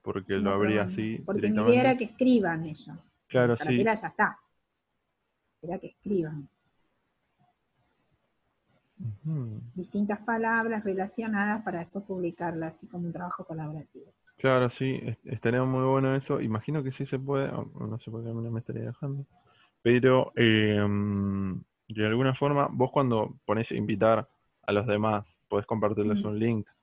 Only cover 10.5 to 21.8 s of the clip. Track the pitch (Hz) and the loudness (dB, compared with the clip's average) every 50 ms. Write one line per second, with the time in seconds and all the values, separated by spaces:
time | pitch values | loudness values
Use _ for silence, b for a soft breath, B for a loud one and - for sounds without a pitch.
10.5 | 226 226 226 226 226 214 214 202 190 190 190 202 - - 226 220 214 202 202 208 | 0 0 0 -2 -4 -4 -4 -4 -2 -2 -4 -4 -6 -6 -4 -2 -2 0 0 0
11.5 | 208 214 214 196 180 170 170 - _ 202 196 - 190 180 180 170 170 - 175 170 | -2 -2 -4 -6 -6 -6 -8 -8 _ -12 -8 -6 -6 -4 -4 -6 -6 -4 -6 -6
12.5 | 170 165 160 160 160 - - - - 180 175 170 165 180 175 180 - - - - | -4 -4 -6 -8 -10 -14 -20 -14 -10 -8 -6 -6 -6 -8 -8 -8 -10 -10 -10 -10
13.5 | 160 160 156 151 151 156 147 _ _ - - - _ _ _ _ _ _ - 135 | -10 -8 -8 -8 -10 -12 -14 _ _ -20 -20 -20 _ _ _ _ _ _ 2 4
14.5 | 131 127 127 120 - - 135 131 127 - 117 120 113 _ _ - - 107 - 113 | 4 4 4 2 0 -2 -4 -2 -2 -4 -6 -8 -10 _ _ -12 -10 -2 0 0
15.5 | 120 127 131 131 131 127 131 131 135 135 135 135 135 135 135 - 143 - - 117 | 2 2 2 0 0 0 2 2 2 2 2 2 0 -2 -2 -2 -4 -2 -2 -2
16.5 | 110 113 - - 151 156 131 131 131 - 139 - - 131 135 139 139 135 139 135 | -2 -4 -4 -4 -4 -4 -4 -6 -6 -6 -6 -4 -4 -6 -4 -2 -2 -2 -2 -2
17.5 | - - - - - - 123 107 110 113 - 113 110 113 117 117 117 117 117 117 | -4 -6 -8 -8 -10 -10 -8 -8 -8 -8 -10 -10 -10 -8 -8 -6 -6 -6 -6 -4
18.5 | 117 113 120 - 123 117 117 117 120 _ 156 139 139 139 139 _ b b b b | -6 -6 -6 -6 -8 -6 -6 -8 -8 _ -8 -8 -6 -8 -10 _ b b b b
19.5 | b b b b b _ _ 117 120 123 120 131 131 131 - - _ - 120 113 | b b b b b _ _ 4 6 8 8 6 6 6 4 2 _ 4 6 6
20.5 | 110 107 107 107 104 104 104 104 104 101 104 104 101 101 98 98 98 98 98 95 | 6 6 4 4 4 2 2 2 0 0 0 0 0 -2 -2 -2 -2 -2 -4 -4
21.5 | 90 - - _ _ _ | -6 -8 -10 _ _ _